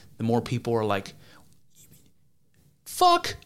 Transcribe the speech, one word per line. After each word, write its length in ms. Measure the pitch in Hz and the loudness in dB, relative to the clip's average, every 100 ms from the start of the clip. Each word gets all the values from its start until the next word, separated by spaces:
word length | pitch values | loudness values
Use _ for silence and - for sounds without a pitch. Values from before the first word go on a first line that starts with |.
| - - | -20 -8
the 80 | |
more 160 | 113 117 | -2 0
people 320 | 117 123 120 | -2 -6 -2
are 100 | 117 | -2
like, 300 | 107 98 98 - - - - - - - - - - _ _ _ _ _ _ _ | 0 -2 -4 -18 -20 -20 -20 -20 -20 -20 -20 -20 -20 _ _ _ _ _ _ _
"Fuck 520 | - - 359 339 - - | -16 2 4 4 0 -10